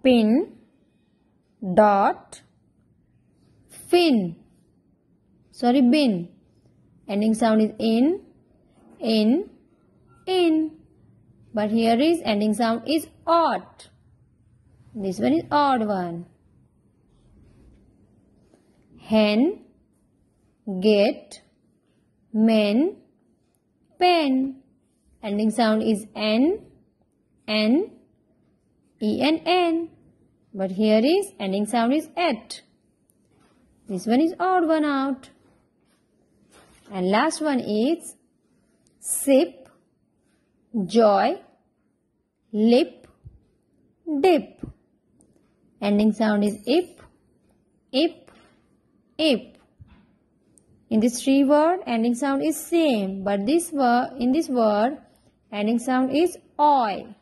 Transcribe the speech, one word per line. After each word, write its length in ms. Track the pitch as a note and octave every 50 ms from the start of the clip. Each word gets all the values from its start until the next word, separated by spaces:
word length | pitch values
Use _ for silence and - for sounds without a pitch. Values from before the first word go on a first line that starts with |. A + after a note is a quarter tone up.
pin, 500 | - C4 B3 A#3 A3 G#3+ A3+ D4 G#4 - - - _ _ _ _ _ _ _ _ _ _ _ _ _ _ _ _ _ _ _ _ A3+ F#3 F3+
dot, 680 | G#3 G#3+ G#3 G3+ G3 G3+ C4+ F4+ - - _ - - _ _ _ _ _ _ _ _ _ _ _ _ _ _ _ _ _ _ _ _ _ _ _ _ _ _ - - - -
fin. 480 | - F4+ F4 D#4+ C4 A3 F#3 E3+ E3 - - _ _ _ _ _ _ _ _ _ _ _ _ _ _ _ _ _ _ _ _ _
Sorry, 300 | _ - B3+ A#3+ A#3+ C#4+
bin. 480 | B3 A#3+ B3+ D4+ D4 A#3+ G3 F3 E3+ - - _ _ _ _ _ _ _ _ _ _ _ _ _ _ -
Ending 240 | G3+ G3+ G#3+ A3 A3
sound 280 | A3 A#3+ A3 A3 A3
is 80 | A3 G#3 - -
in, 420 | G#3+ A3+ A3+ A#3 B3+ D#4 F#4 G#4 - _ _ _ _ _ _ _ _ _ _ _ _ _ - -
in, 480 | D#4 A3+ A3 A3 G#3+ G#3+ C4 F4 G#4 - - _ _ _ _ _ _ _ _ _ _ _ _ _ _
in. 460 | - F#4 F#4 F4 E4 D#4 D#4 D#4+ D#4 - - - _ _ _ _ _ _ _ _ _ _ _ - _ -
But 160 | G#3+ G#3 G#3
here 280 | A3 A3+ A3+ A3+ A#3 A3+
is 220 | C#4+ E4 E4+ E4
ending 300 | - A#3 G#3+ G3+ G#3 G#3+
sound 300 | G#3 G#3 A#3+ A3+ A3+ A#3 -
is 200 | - D4+ D#4+ D#4+ - _ _ _
odd. 380 | E4 E4 E4+ E4 C#4+ A3 F#3 - - _ - - - _ _ _ _ _ _ _ _ _ _ _ _ _ _ _ _ _ _ _ - -
This 240 | A3 F#3+ F#3+ F#3 G#3
one 140 | A3+ B3
is 120 | C#4+ E4 - -
odd 360 | - D4 D4 C#4 C4 A#3+ A3
one. 400 | G#3 G3+ F#3 F3+ E3+ E3+ E3+ F3 - _ _ _ _ _ _ _ _ _ _ _ _ _ _ _ _ _ _ _ _ _ - - _ _ _ - - - _ _ _ _ _ _ _ _ _ _ _ _ _ _ _ _ _ _ _ _ _ _ _ _ -
Hen, 600 | - - A3 A3 G#3+ G#3 G#3 A3 C4 F4 G#4+ - - _ _ _ _ _ _ _ _ _ _ _ _ _ _ _ _ _ _ _ _ A3 F#3+ F#3
get, 600 | F#3 G#3+ G#3+ G3+ G3+ B3 - - - _ - - _ _ _ _ _ _ _ _ _ _ _ _ _ _ _ _ _ _
men, 640 | - G#3+ A3 A3+ A3+ G#3+ G#3 G3+ G#3 B3 D#4 F#4+ - - _ _ _ _ _ _ _ _ _ _ _ _ _ _ _ _ _ _ _ _
pen. 580 | F4+ F4+ F4 E4+ D4+ C4+ C4 C4 C4+ C4+ C4 - _ _ _ _ _ _ _ _ _ _ _ _
Ending 280 | - G#3+ G3+ G#3 A3 A3
sound 320 | G#3+ - A#3 A3 A3 A3
is 240 | A3 A3 A3 G3 - - -
N, 460 | G#3+ G#3+ G#3+ G#3+ A#3 C4+ E4 G4+ A4 - - _ _ _ _ _ _ _ _ _ _ _ _ _ _ _ -
N, 420 | G#3+ G#3+ G#3+ G#3+ B3 D#4+ G#4 - - - _ _ _ _ _ _ _ _ _ _ _ _ _ _ _ _ _ _ _ _
E, 200 | A3 G#3+ G#3+ -
N, 200 | - D4 D#4+ D#4+ -
N. 420 | E4 F4+ F#4 F4 E4+ E4 E4 E4+ E4 - _ _ _ _ _ _ _ _ _ _ _
But 200 | - F#3+ F#3+ F#3
here 280 | F#3 F#3 A3 G#3+ G#3+ A3 A3+
is 280 | C#4+ F4 G4+ G4+ G4+ - -
ending 280 | G#3 F#3+ F#3+ G3+ G#3
sound 280 | G#3 - A#3 A3+ A#3+ C4+
is 140 | D#4+ D#4 - -
at. 460 | - F4 E4 A#3+ - - _ - - _ _ _ _ _ _ _ _ _ _ _ _ _ _ _ _ _ _ _ _ _ _ _ _ _ -
This 180 | G3 F3+ F#3+
one 140 | G#3+ A#3 C4
is 140 | D#4+ E4 F#4 -
odd 280 | F4 F#4 F#4 F#4 E4+
one 180 | D#4 D#4+ D#4 D4+
out. 460 | D4 C#4+ C4+ C4+ C#4 C4 C4 - - _ _ _ _ _ _ _ _ _ _ _ _ _ _ _ _ _ _ _ _ _ _ _ _ _ - - _ _ _ _ -
And 180 | G3+ F#3+ F3+ F#3
last 300 | G3 A3 C4+ D#4+ D#4 -
one 200 | D4+ D4+ C#4 B3
is 560 | - - G#3 G#3+ A3+ C#4+ E4+ E4 - - - _ _ _ _ _ _ _ _ _ _ _ _ _ _ _ _ _
sip, 680 | - - - - - C#4 C#4 C4 E4+ - - - - - _ _ _ _ _ _ _ _ _ _ _ _ _ _ _ _ _ _ _ _ - A3+ F#3
joy, 540 | E3 G3+ A#3 A3+ G#3 G3 G3 G3+ B3+ F4+ - - _ _ _ _ _ _ _ _ _ _ _ _ _ _ _ _ _ _ _ _ _
lip, 540 | - G#3 G#3+ A#3 A#3+ C4 E4 B3 - - - - _ _ _ - - - _ _ _ _ _ _ _ _ _ _ _ _ _ E4+ D4+ C#4
dip. 400 | C#4+ F#4+ E4+ C4+ F#3+ - - _ - - - _ _ _ _ _ _ _ _ _ _ _ _ _ _ _ _ _ _ _ _ _
Ending 320 | G#3 G3+ G#3 G3+ G#3+ A3
sound 320 | G#3 - A3 G#3+ G#3+ G3+ G#3
is 140 | G#3 G3+ - -
ip, 340 | A#3+ C4+ F4 F4+ - - - - - _ _ _ _ _ _ _ _ _ _ _ _ _ _ _ _
ip, 380 | - C4 D#4+ E4 - - - - - - _ _ _ _ _ _ _ _ _ _ _ _ _ _ _
ip. 420 | - D#4 D#4 B3+ G3 - - _ _ _ _ _ _ - _ - _ _ _ _ _ _ _ _ _ _ _ _ _ _ _ _ _ _ _
In 100 | A3+ A3
this 220 | G#3 B3 A#3+ -
three 220 | - C#4 C4+ C#4 C#4
word, 360 | C4 D4 D4 D4+ E4 F4+ F#4 -
ending 280 | B3+ A#3+ A3+ A3+ A#3+ A#3+
sound 280 | A#3 D4 C#4 C4+ C#4
is 140 | D4 D#4+ D4+
same, 640 | - - - E4+ E4+ D#4+ D4 B3 G#3+ G3 F#3+ F#3+ G3
but 240 | F#3+ G3+ G3+ G3+ G3+
this 240 | A3 D#4 E4+ E4 -
word, 400 | D#4+ C#4 C4 A#3+ A#3+ B3 B3+ - B3+ C4+
in 140 | A#3+ B3
this 160 | C4 E4 D#4+ -
word, 500 | C4 B3 A3+ G#3+ G#3 G3+ A3 C4 D4+ - - _ _ _ _ _ _ _ _ _
ending 260 | - G#3 G#3 G#3+ A#3+ A#3
sound 380 | A#3+ C4+ B3+ B3+ C4 C4 -
is 200 | D4 F4 F4 - - _ _ _ -
oi. 560 | D4 D4+ C#4+ C4+ A#3 G#3 F#3 D#3 - - G3+ _